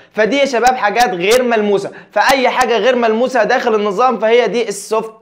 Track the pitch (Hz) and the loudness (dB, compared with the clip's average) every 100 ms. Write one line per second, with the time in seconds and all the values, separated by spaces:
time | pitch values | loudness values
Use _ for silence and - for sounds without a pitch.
0 | - - 214 277 277 240 240 254 208 202 | -12 -2 0 2 0 2 0 2 0 0
1 | 247 180 185 247 247 226 208 196 160 - | 0 0 0 2 2 0 0 -2 -4 -12
2 | - 208 214 262 247 214 254 233 214 247 | -8 -2 0 2 0 0 0 0 0 0
3 | 226 220 247 254 208 247 240 214 208 190 | 0 0 0 0 0 0 0 0 -2 0
4 | 254 226 220 240 226 220 202 196 - 220 | 0 0 2 2 2 -2 -4 -8 -4 -4
5 | 220 - | -4 -14